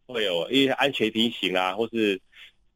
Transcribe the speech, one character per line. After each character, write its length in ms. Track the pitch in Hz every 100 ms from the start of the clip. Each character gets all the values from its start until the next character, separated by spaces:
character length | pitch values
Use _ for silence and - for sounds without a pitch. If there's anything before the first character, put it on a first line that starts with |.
| -
会 160 | 120
有 260 | 104 85 82
一 160 | 131 135
些 60 |
安 200 | 127 139
全 200 | 127 110
提 180 | 110 117
醒 260 | 113 92 90
啊， 180 | 92 98
或 120 | 113
是 300 | 117 107 95 _ - - _ _